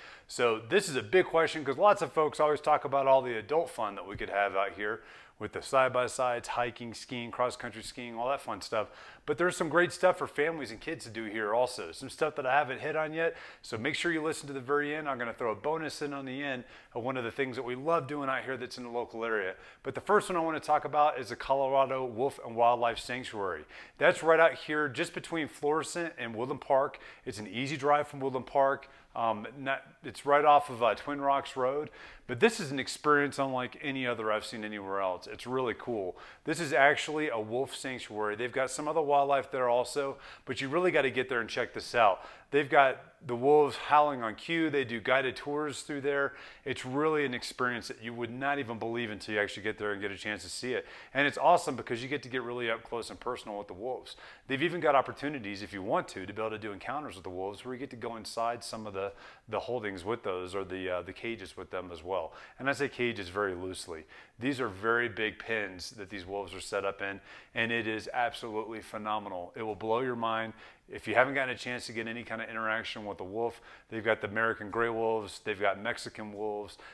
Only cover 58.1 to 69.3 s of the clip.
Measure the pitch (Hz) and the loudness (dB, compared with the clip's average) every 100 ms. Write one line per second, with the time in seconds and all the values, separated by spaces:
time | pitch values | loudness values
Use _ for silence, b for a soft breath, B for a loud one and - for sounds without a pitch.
58.1 | 113 101 - 117 120 - 113 107 95 98 | -10 -10 -4 -4 -4 -8 -10 -8 -4 -6
59.1 | - B B - 104 - 120 104 95 90 | -6 B B -8 -6 -4 -4 -4 -6 -4
60.1 | 117 107 92 92 98 92 92 92 90 90 | -4 -2 -4 -4 -6 -6 -4 -4 -4 -6
61.1 | 90 117 110 92 - 90 92 90 82 85 | -8 -8 -8 -10 -14 -10 -8 -8 -10 -4
62.1 | 95 80 B B B 135 139 139 - 120 | -4 -4 B B B -4 0 -2 0 -2
63.1 | 104 90 95 101 90 92 92 - 80 76 | -2 -6 -2 -2 -2 -6 -8 -10 -12 -14
64.1 | B B B 127 131 120 95 113 117 120 | B B B -4 -2 -4 -2 2 2 2
65.1 | 104 107 - - 113 101 92 - 107 95 | 0 -4 -4 -4 -2 -2 -6 -12 -12 -10
66.1 | 104 87 101 95 95 - 101 98 98 98 | -10 -6 -6 -6 -10 -4 -2 -2 -2 -6
67.1 | 98 B B B 117 113 117 110 110 95 | -8 B B B -2 0 0 0 -4 -4
68.1 | 127 120 - 120 107 110 110 98 110 107 | -2 -2 -2 -6 -6 -6 -8 -10 -8 -4
69.1 | 107 101 | -4 -4